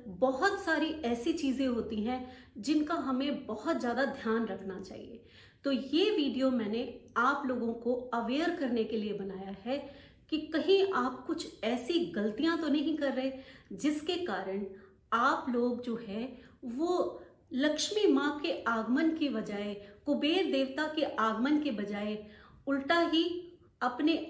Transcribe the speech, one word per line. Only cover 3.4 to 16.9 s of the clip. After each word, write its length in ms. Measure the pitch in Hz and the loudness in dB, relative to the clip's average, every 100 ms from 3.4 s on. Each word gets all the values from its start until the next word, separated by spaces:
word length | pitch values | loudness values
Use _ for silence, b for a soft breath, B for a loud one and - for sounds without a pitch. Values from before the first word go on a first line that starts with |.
| - | -4
बहुत 360 | 214 311 254 | -6 -2 0
ज्यादा 240 | 240 233 269 | 0 0 0
ध्यान 400 | - 226 226 220 | -2 0 0 0
रखना 340 | 196 190 - | -4 -6 -8
चाहिए। 420 | - - - - B B B B | -10 -14 -14 -18 B B B B
तो 80 | 277 | -2
ये 380 | 262 - 302 427 | 0 2 4 4
video 400 | 427 269 233 262 | 4 2 2 2
मैंने 320 | 247 208 226 262 - - 226 | 2 0 -2 -4 -8 -6 2
आप 260 | 254 285 277 | 2 2 0
लोगों 260 | 240 226 | -2 -2
को 200 | 226 233 247 - | -2 0 -2 -2
aware 420 | 233 214 277 339 339 | -2 0 0 0 0
करने 280 | 262 233 | 0 0
के 140 | 214 226 | 0 0
लिए 160 | 208 | -2
बनाया 420 | 196 196 185 196 202 233 | -4 -6 -8 -8 -10 -4
है 120 | 277 - B B B - | -4 -6 B B B -4
कि 120 | 311 - 302 | -4 0 0
कहीं 280 | 330 392 392 254 | 4 6 6 2
आप 280 | 247 254 - | -2 -4 -6
कुछ 360 | 320 - - | -6 -6 -4
ऐसी 420 | 220 247 - 339 170 | -2 -2 0 0 0
गलतियां 520 | 214 214 214 330 330 | 0 -2 0 0 2
तो 100 | 311 | 2
नहीं 300 | 302 294 302 | 2 2 0
कर 160 | 277 | 0
रहे 180 | 240 262 262 B B B | 0 -2 -4 B B B
जिसके 460 | 180 294 294 - 349 359 | -2 0 0 0 -4 -2
कारण 400 | 185 190 196 196 B B B - | -4 -2 -4 -4 B B B -2
आप 320 | 226 262 311 269 | 2 4 2 0
लोग 320 | 240 240 226 | 2 2 0
जो 120 | 247 220 - | -4 -6 -6
है 140 | 208 262 B B B 247 | -6 -8 B B B -10
वो 560 | 240 339 | -2 0